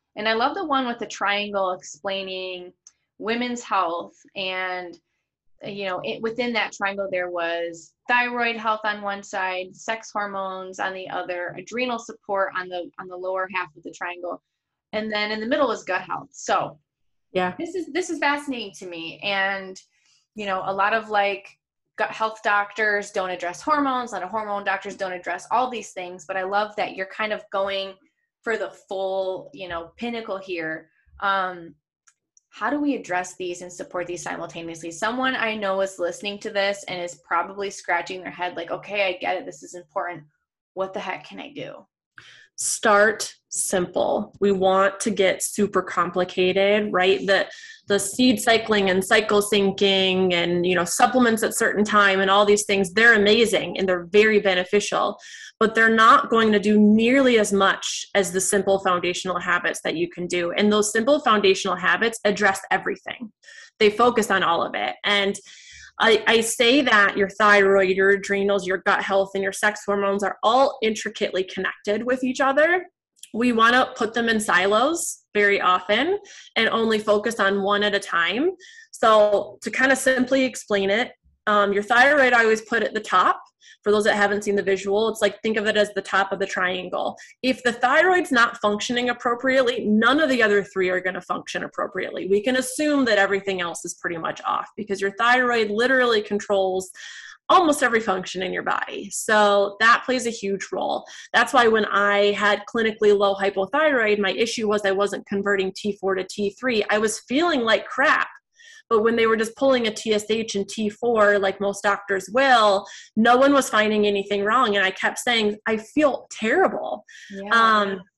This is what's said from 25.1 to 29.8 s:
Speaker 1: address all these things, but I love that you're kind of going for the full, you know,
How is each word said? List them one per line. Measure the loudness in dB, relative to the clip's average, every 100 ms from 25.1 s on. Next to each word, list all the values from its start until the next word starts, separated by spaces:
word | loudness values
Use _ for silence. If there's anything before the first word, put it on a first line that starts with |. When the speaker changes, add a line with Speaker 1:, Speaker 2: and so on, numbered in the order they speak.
Speaker 1:
address | -8 -8 -8 -2
all | 0 0
these | -4 -12
things, | -14 -14 -14 -8
but | -6
I |
love | -2 -2 -2 -4
that | -6 -6
you're | -10
kind | -6 -6
of | -6 -6
going | -4 -4 -4 -8 -12 _ _ _ _
for | -6 -4
the | -6 -10 -10
full, | -6 -4 -2 -4 -6 -10
you | -14 -10
know, | -10